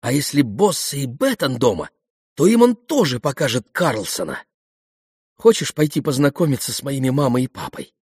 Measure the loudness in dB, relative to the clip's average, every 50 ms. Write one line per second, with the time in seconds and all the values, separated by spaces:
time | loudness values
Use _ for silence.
0 | -2 -2 -2 -2 -2 -2 0 0 0 0 2 0 2 2 2 0 -6 -8 -6 -6
1 | -8 -8 -4 -2 0 0 0 0 -2 -4 -2 2 2 2 2 0 -6 -12 _ _
2 | _ _ _ _ _ _ _ 2 4 4 6 6 6 4 4 0 _ _ 0 0
3 | 0 0 0 -2 -4 -4 -4 -2 -4 -2 -2 -2 -4 _ _ -2 -2 0 -2 -2
4 | -6 -8 -6 -6 -6 -8 -8 -12 -14 _ _ _ _ _ _ _ _ _ _ _
5 | _ _ _ _ _ _ _ _ 4 4 4 4 0 -6 0 0 0 0 0 -2
6 | -2 -2 0 2 2 0 2 2 0 0 0 -2 -2 -6 -8 -8 -6 -6 -4 -2
7 | 0 0 0 2 2 2 2 2 0 -2 _ -10 -12 -10 -10 -12 -18 _ _ _
8 | _ _ _